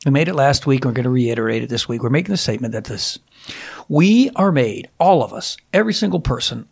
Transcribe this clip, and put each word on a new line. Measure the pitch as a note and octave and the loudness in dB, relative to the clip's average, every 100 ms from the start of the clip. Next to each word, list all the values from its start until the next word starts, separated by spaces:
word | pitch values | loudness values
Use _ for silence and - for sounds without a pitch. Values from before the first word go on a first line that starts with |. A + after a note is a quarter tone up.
We | C#3+ | 0
made | C#3 E3 | 2 2
it | |
last | D#3+ C#3 C#3 C#3+ | 2 2 2 2
week. | C3+ | 0
We're | C3 | 0
gonna | A#2 B2 | -2 0
reiterate | B2+ A#2+ A#2 A2+ A2+ | 2 0 0 -2 -2
it | A#2 | -4
this | A#2 - | -4 -4
week. | A#2+ | -4
We're | A#2+ | 0
making | D3 F#3 | 0 0
the | F#3+ | -2
statement | - G#2+ A#2 | -2 -4 -4
that | A2 | -8
this, | G#2+ G#2 - - _ _ - - - - - | -8 -8 -8 -8 _ _ -18 -16 -16 -14 -2
we | D3+ F#3 A3+ C4+ - | 4 6 6 4 2
are | G3 | 2
made, | D3 A#2 F2+ - - | 2 0 -2 -8 0
all | F3 F3 | 4 4
of | G#2 | 2
us, | A2 - - _ | -6 -10 -10 _
every | F#3 A3 | 0 0
single | - G3+ F3+ | 0 0 0
person | - A#2+ - A#2 - | -2 -2 -4 -6 -12